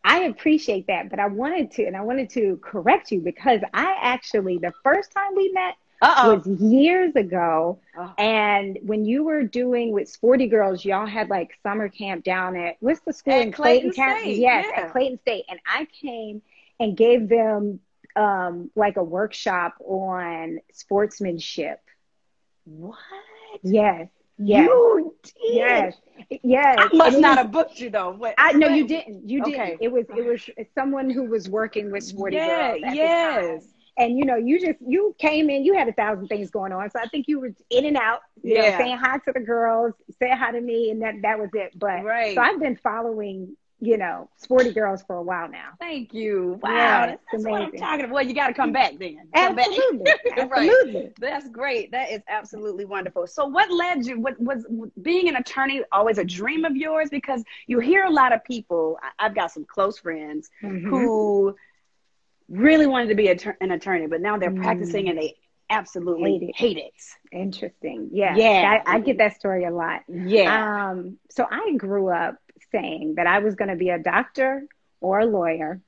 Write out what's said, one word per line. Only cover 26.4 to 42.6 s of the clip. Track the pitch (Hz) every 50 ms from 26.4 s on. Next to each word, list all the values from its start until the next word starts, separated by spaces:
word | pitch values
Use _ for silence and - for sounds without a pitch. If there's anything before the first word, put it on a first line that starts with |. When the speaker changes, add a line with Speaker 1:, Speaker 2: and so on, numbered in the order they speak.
Speaker 1:
Yes. | - 247 254 269 285 277 254 208
Speaker 2:
I | 202 208 -
must | 320 -
Speaker 1:
And | 233 254
it | 277
Speaker 2:
not | 302 285
Speaker 1:
was | 277
Speaker 2:
have | 262 247 214
booked | 208 320 320 - - -
you, | 247 233
though. | 202 208 185 180
What, | 190 208 240 233 -
Speaker 1:
I, | - 285 330 285
no, | 294 311
you | 294 277 302 285
Speaker 2:
what? | 220
Speaker 1:
didn't. | 320 330 - 226 208 185 233 208
You | 247 285 -
Speaker 2:
Okay. | 302
Speaker 1:
didn't. | 285 262 214 180 165 165
It | 226 247
was, | 247 247 220 - 208
it | 233 240
was | 240 233 220 - - - - 220 _ _
someone | 285 269 277 277 269 262 262
who | 247 254 262
was | 226 226 220 170 190
working | 190 220 220 214 - 214 208 208
with | 196 202 180
Sporty | 190 190 196 196 190 -
Speaker 2:
Yeah, | 311 320 330 330 330 302 247
Speaker 1:
Girls | 220 160 302
at | 254
the | 269
Speaker 2:
yes. | 294 311 330 339 339 330 320 285 220 180 170 160 160 -
Speaker 1:
time. | _ _ _ _ _ _
And, | - 240 233 240
you | 262 285
know, | 269 247
you | 226 233 240 302 359
just, | 359 320 311 _ 254
you | 254 269 381 415 415 - _
came | - 302 302 302 311 294
in, | 277 277 269
you | 349 392
had | 381 277 226
a | 214
thousand | - 214 208 214 185 202
things | - 220 208 202 190
going | - 208 190 190
on. | 185 185 202 202
So | - -
I | 233
think | 233 - 294 247
you | - 302 277
were | 254 240 190 _ _ _
in | 240 247 285
and | 302 294
out, | 269 226 220 233 - _ _ _ 226
you | - 233 220
know, | 220 220
Speaker 2:
Yeah. | 214 190
Speaker 1:
saying | 175 247 247 247
hi | 240 262 254 262 277
to | _ 277 254
the | 262
girls, | 226 220 233 233 233 226 226 226 233 233 - _ _ - -
saying | _ 247 247 254
hi | 247 254 233
to | 233 240
me, | 240 240 233 226 233 220
and | 220 220
that, | 220 220 220 208 196
that | 208 220 214
was | 208 185 -
it. | 214 190 - _
But | 175 202 202 185 175 190
Speaker 2:
Right. | 214 226 240 226 214 196
Speaker 1:
so | 247
I've | 240 294 415
been | 311